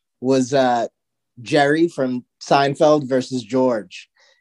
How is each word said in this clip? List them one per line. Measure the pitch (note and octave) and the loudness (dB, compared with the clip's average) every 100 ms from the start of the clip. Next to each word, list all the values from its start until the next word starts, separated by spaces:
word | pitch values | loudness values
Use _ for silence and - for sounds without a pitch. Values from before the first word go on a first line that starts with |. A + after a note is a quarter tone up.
| _ - | _ -8
was, | B2+ C3 A#2+ | -2 0 0
uh, | C#3 B2+ A#2+ - _ _ _ _ - | 0 0 0 -4 _ _ _ _ -18
Jerry | G#2+ D3 C#3+ D#3 E3+ | -2 2 2 2 0
from | - C3 B2 - - | -2 -4 -4 -8 -10
Seinfeld | - D3 C#3 C#3 D#3 D3+ B2+ | 0 2 2 2 2 2 2
versus | C3 B2+ B2+ | -2 -2 -8
George. | G#2 C3 B2+ A2+ F#2 - - _ _ _ | -4 0 0 -2 -6 -18 -20 _ _ _